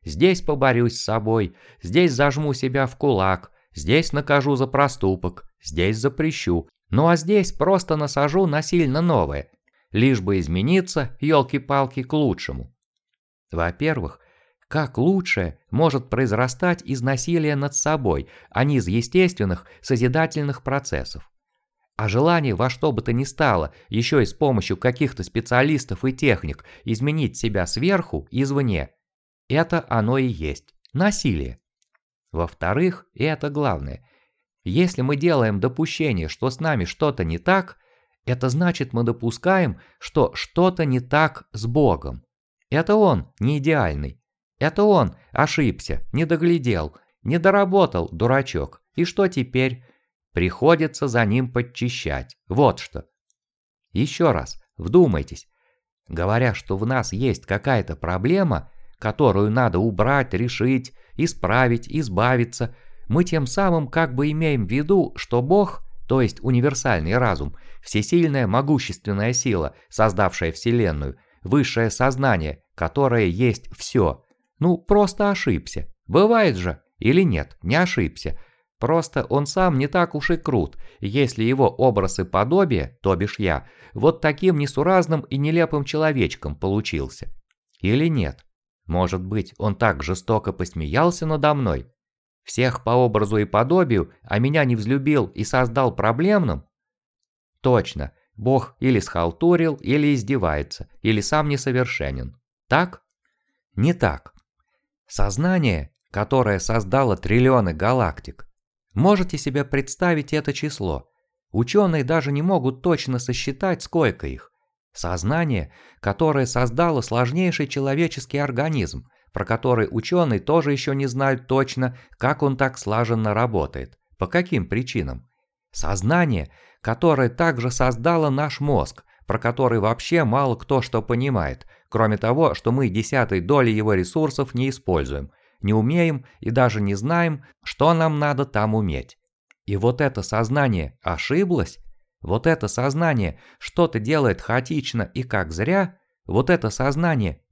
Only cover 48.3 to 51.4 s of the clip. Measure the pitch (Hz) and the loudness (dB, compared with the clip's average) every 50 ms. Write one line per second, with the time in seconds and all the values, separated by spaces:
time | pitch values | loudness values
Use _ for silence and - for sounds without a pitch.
48.3 | 131 135 131 - - 82 69 - - - _ _ _ - 175 175 - - 196 185 | 2 2 0 -2 -4 -6 -6 -6 -10 -14 _ _ _ -4 -2 -2 0 0 0 0
49.3 | - 139 123 123 127 127 131 131 123 123 - _ _ _ _ _ _ _ _ _ | 0 -2 -4 -2 -2 0 0 -2 -2 -6 -12 _ _ _ _ _ _ _ _ _
50.3 | - - 90 - - - 127 151 170 156 160 156 - - 147 135 113 120 117 101 | -2 0 0 0 0 2 4 4 4 4 2 -2 -4 -4 -4 -2 0 0 2 2
51.3 | 107 127 | 2 0